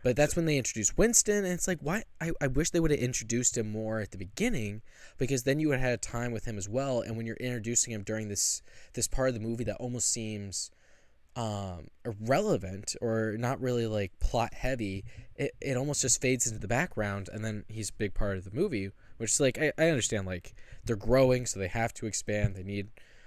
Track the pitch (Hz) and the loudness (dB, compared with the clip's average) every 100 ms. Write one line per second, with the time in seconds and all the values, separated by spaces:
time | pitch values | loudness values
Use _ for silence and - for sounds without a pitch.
0 | 123 123 147 - 165 147 123 - 143 - | 2 4 4 4 2 2 0 0 0 4
1 | 214 233 - 208 190 180 - 175 143 196 | 6 6 4 2 0 0 0 0 0 -2
2 | - - 165 - 139 127 165 175 160 147 | -4 -6 -4 0 0 2 2 4 4 4
3 | 123 123 107 117 123 - 110 107 110 110 | 2 -2 -2 0 2 2 0 -2 -2 -2
4 | 101 92 98 - 226 185 104 104 - - | -4 -6 -8 0 0 2 -2 -6 -12 -18
5 | - - 127 131 127 143 156 131 127 120 | -12 -4 0 0 2 2 4 4 2 0
6 | - 117 120 113 - 104 95 113 139 123 | -2 -4 -4 -2 -4 -4 -4 -2 0 0
7 | - 113 113 - 127 123 107 117 - 110 | 0 -4 -4 -4 -4 -4 0 0 0 -2
8 | 101 110 107 101 - - - - - - | -4 -4 -4 -2 -2 -2 -8 -18 -10 -4
9 | - - 131 120 113 117 110 - 123 123 | 0 2 2 2 -2 -2 -2 -4 -4 -2
10 | - - 110 107 101 92 - - - - | 0 0 -2 -6 -6 -8 -8 -12 -20 -20
11 | - _ - - 113 104 98 87 - - | -20 _ -12 -4 -4 -2 -4 -8 -12 -12
12 | 123 104 110 139 214 135 95 98 104 - | -10 -4 0 2 2 0 -2 -8 -8 -4
13 | 117 113 110 107 120 135 127 123 113 107 | 0 0 0 0 -2 0 0 0 0 0
14 | 98 - - 123 113 - 127 127 104 95 | -2 2 2 4 0 0 -2 0 -2 -4
15 | - - - - 139 - - 123 143 143 | -8 -14 -12 -4 -4 -4 -4 -2 0 0
16 | 131 - 131 127 - 107 98 120 175 - | 2 2 4 2 0 -2 0 0 0 -2
17 | 104 101 95 107 110 107 - 110 104 - | -2 -2 -6 -6 -4 -6 -8 -8 -6 -2
18 | 107 - 104 95 90 110 202 123 98 - | 0 2 2 0 -4 -2 0 0 -4 -8
19 | - - 113 - 139 - 151 - 160 147 | -16 -8 0 2 4 2 0 4 4 4
20 | - 110 95 90 - - - - - 107 | 2 0 -2 -6 -8 -16 -16 -8 -2 0
21 | 113 127 131 127 123 - 92 117 113 - | 4 6 8 4 0 -4 -2 0 -2 -2
22 | 113 - - 104 104 98 92 101 98 - | -6 -4 -2 2 0 0 -6 -6 -6 -10
23 | - - | -20 -20